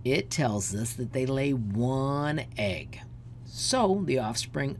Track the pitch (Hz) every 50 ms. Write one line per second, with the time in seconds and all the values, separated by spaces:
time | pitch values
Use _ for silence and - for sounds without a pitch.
0 | - 127 135 165 196 - - - 147 123 107 104 92 - 95 101 113 117 - -
1 | 127 - - 131 131 127 135 135 135 143 139 127 113 104 98 107 120 123 131 135
2 | 135 135 139 143 147 147 151 156 - - - - 104 - 180 - - - - -
3 | - - - - - - - - - - - - - - - 262 240 196 190 202
4 | 196 147 135 131 120 110 117 - - - - 147 143 139 135 117